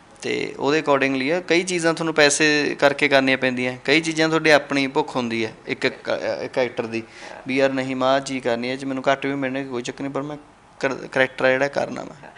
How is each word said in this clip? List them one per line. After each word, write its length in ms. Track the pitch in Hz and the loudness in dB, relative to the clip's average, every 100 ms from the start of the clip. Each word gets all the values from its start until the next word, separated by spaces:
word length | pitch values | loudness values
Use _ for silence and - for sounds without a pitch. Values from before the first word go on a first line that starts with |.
| - - | -20 -10
ਤੇ 340 | 123 123 - - | -6 -4 -4 -4
ਉਹਦੇ 200 | 135 156 | 0 0
accordingly 520 | 147 139 135 135 131 | 2 2 2 0 -2
ਆ। 80 | 175 | -2
ਕਈ 240 | 175 170 | 0 0
ਚੀਜ਼ਾਂ 300 | 185 180 165 | 0 0 0
ਤੁਹਾਨੂੰ 200 | 160 165 | 0 0
ਪੈਸੇ 600 | 156 147 143 156 151 143 120 | 4 4 6 2 2 0 2
ਕਰਕੇ 280 | 143 139 147 | 2 4 4
ਕਰਨੀਆਂ 300 | 139 135 131 | 4 4 2
ਪੈਂਦੀਆਂ, 400 | 131 123 127 127 - | 0 -2 -4 -4 0
ਕਈ 160 | 156 | 2
ਚੀਜ਼ਾਂ 280 | 165 156 160 | 2 0 2
ਤੁਹਾਡੀ 200 | 160 156 | 2 6
ਆਪਣੀ 380 | 143 - 143 135 | 6 4 -2 0
ਭੁੱਖ 280 | 147 147 135 | -2 -2 -2
ਹੁੰਦੀ 300 | 120 113 110 | -2 -2 -4
ਹੈ 80 | - - | -6 -8
ਇੱਕ 200 | 131 131 | -2 -2
ਕ-, 540 | - - 110 98 82 | -2 -4 -2 -2 -4
ਇੱਕ 140 | 120 - | -4 -2
ਐਕਟਰ 280 | 123 - 117 | -2 -2 -6
ਦੀ, 180 | 113 110 - - - - | -6 -8 -16 -18 -12 -4
ਵੀ 80 | 131 | 2
ਯਾਰ 160 | 135 | 2
ਨਹੀਂ, 240 | 135 131 131 | 0 -4 0
ਮੈਂ 120 | 131 | 2
ਆਹ 120 | 139 | 2
ਚੀਜ਼ 240 | 139 131 | 0 -4
ਕਰਨੀ 240 | 123 117 123 | -2 -2 -2
ਹੈ, 60 | |
ਇਹ 40 | 135 | -6
'ਚ 80 | 135 | -6
ਮੈਨੂੰ 180 | 131 135 | -2 0
ਘੱਟ 140 | 135 139 | 0 0
ਵੀ 80 | |
ਮਿਲਣਗੇ, 300 | 139 131 135 | -4 -4 -6
ਕੋਈ 180 | 135 123 | -6 -8
ਚੱਕਰ 200 | 131 131 | -8 -8
ਨਹੀਂ, 120 | 139 | -6
ਪਰ 80 | 139 | -6
ਮੈਂ 160 | 143 147 - - - - | -8 -12 -16 -20 -20 -6
ਕਰ-, 280 | 135 123 - | -4 -4 -2
ਕਰੈਕਟਰ 340 | 139 131 - 131 | 0 0 2 2
ਆ 60 | |
ਜਿਹੜਾ 160 | 131 139 | 2 0
ਕਰਨਾ 360 | - 123 123 | -2 -4 -6
ਮੈਂ। 260 | 110 - 151 | -12 -16 -20